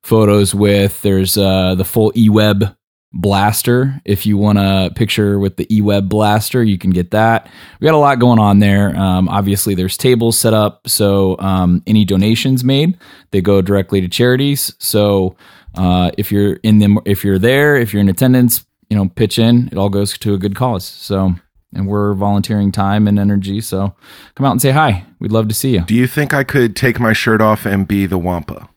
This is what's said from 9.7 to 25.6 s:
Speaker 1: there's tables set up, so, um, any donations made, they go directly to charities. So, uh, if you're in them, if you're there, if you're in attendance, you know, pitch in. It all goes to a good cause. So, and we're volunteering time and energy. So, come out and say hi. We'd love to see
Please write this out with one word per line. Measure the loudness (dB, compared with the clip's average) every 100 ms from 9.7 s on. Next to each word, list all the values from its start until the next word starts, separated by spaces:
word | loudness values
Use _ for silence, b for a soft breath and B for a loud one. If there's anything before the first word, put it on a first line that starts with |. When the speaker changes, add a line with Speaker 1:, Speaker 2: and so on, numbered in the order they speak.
| -2
Speaker 1:
there's | -4 -2
tables | 0 2 0 0
set | 0
up, | 2 0 -4 -8
so, | -2 0 2 0 -2
um, | -2 0 2 0 2
any | 0 2
donations | 0 0 0 0 -2
made, | 0 0 0 -4 B B B
they | -2
go | 2 0
directly | 2 -2 0 -2
to | -2
charities. | 0 0 2 0 -2 -6 -8
So, | -4 0 2 0 -2 -6 b b b -4
uh, | 0 0 0 -4
if | -4
you're | -2 -2 -2
in | 2 4
them, | 4 2 0
if | -2
you're | 0 0
there, | 2 2 2 2
if | 0
you're | 0
in | 0
attendance, | 2 2 4 2 0 _ _ _
you | -2
know, | -2
pitch | -2 -2 2
in. | 2 2 0
It | -2
all | -2
goes | -2 -6 -6
to | -4
a | -2
good | -4 -4
cause. | -4 -4 -8
So, | -18 -6 -2 -2 -4 _ _ _ -8
and | -6
we're | -2 -2 -2
volunteering | -2 -2 -2 -2 -2
time | -2 -2 0 0
and | 2
energy. | 0 -2 -2 -8
So, | -6 -6 -6 -8 B B B -4
come | -2
out |
and | 0
say | 0
hi. | 2 2 0 -6 _
We'd | -4
love | -2 -2
to |
see | -4